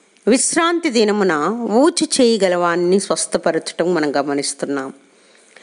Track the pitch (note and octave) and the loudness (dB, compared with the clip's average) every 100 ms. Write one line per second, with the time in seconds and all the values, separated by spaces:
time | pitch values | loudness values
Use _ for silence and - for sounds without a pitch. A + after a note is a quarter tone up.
0 | _ _ - B3+ - D#4 E4+ E4+ E4+ A#3 | _ _ 0 0 0 0 0 0 0 0
1 | G#3+ G#3 G3 D3+ D#3 A#3 A3+ G#3+ D#4 E4+ | 2 2 0 0 -2 -4 0 2 2 2
2 | D#4 - A#3+ A3+ F#3 F3+ F3 E3+ F3 G3 | -2 2 2 4 2 2 0 0 2 2
3 | - D#3+ - F3+ F3 D#3+ - - F3 F3 | 0 -4 -4 -2 -2 -2 -4 -4 -2 0
4 | D3+ C#3+ C#3+ C#3+ C#3 - C#3 C#3+ C3+ - | 0 -2 -2 -4 -4 -6 -6 -6 -8 -14
5 | _ _ _ _ _ - | _ _ _ _ _ -20